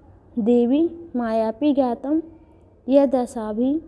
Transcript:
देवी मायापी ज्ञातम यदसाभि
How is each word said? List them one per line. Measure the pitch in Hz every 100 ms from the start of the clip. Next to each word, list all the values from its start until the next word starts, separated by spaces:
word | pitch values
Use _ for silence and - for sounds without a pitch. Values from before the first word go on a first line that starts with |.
| - - _ -
देवी | 214 240 240 285 339 - - 247
मायापी | 233 226 220 220 294
ज्ञातम | 269 254 233 269 311 - - - - _ _ -
यदसाभि | 277 277 262 240 233 214 214 254 311